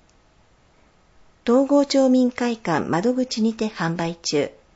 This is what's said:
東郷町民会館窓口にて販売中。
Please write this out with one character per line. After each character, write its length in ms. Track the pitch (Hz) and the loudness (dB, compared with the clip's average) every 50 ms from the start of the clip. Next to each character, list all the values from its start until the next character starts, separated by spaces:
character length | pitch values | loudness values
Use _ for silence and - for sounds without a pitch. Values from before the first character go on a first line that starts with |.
| _ _ _ _ _ _ _ _ _ _ _ _ _ _ _ _ _ _ _ _ _ _ _ _ - _ _ _ - | _ _ _ _ _ _ _ _ _ _ _ _ _ _ _ _ _ _ _ _ _ _ _ _ -20 _ _ _ -2
東 220 | - 233 262 277 269 | 2 2 2 4 4
郷 180 | 285 285 277 | 4 2 2
町 240 | 277 - 269 269 262 | 2 2 2 4 4
民 220 | 254 254 254 247 | 4 4 2 2
会 260 | 247 - 247 240 233 220 | 0 -2 -4 -4 -4 -4
館 320 | - 180 165 139 80 - | -4 -2 -2 -2 -2 -2
窓 240 | 131 165 196 240 254 | -2 -2 0 0 0
口 280 | 254 254 254 - 233 | -2 -2 -4 -2 -2
に 120 | 214 226 220 | -2 -2 -2
て 140 | - - 220 | -2 -4 -6
販 280 | - - 175 165 170 | -4 -4 -4 -4 -4
売 200 | 170 170 165 170 | -4 -4 -6 -6
中。 360 | - - - 151 143 139 - - - _ _ _ | -8 -6 -4 -2 -2 -2 -2 -6 -12 _ _ _